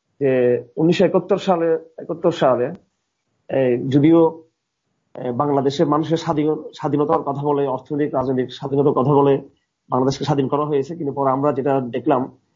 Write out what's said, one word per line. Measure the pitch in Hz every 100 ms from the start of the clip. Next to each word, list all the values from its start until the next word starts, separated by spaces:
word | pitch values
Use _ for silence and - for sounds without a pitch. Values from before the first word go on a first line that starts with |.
| _ _
যে | 139 131 123 120 - -
উনিশশো | 165 175
একাত্তর | 175 190 180 190
সালে, | 190 170 165 160 - -
একাত্তর | - 165 175
সালে, | - 147 120 123 180 _ _ _ _ _ _ -
এই | 135 127 120 135
যদিও, | 143 151 165 165 165 - _ _ _ _ _ _
এই | - 127
বাংলাদেশের | 120 147 139 135 139 156
মানুষের | 147 151 160
স্বাধীন-, | 165 156 151 151 -
স্বাধীনতার | - 151 143 147 147
কথা | 147 139
বলে, | 147 143 139
অর্থনৈতিক | 127 - 147 147
রাজনৈতিক | 135 131 127 123
স্বাধীনতার | - 139 139 147
কথা | 147 131
বলে | 143 139 139 - _ _ _ _
বাংলাদেশকে | 127 131 135
স্বাধীন | 139 139 131
করা | 143
হয়েছে, | 147 143 135 170
কিন্তু | 143
পরে | 135 139
আমরা | 131 147
যেটা | 139 135 135
দেখলাম | 123 123 151 131 127 - _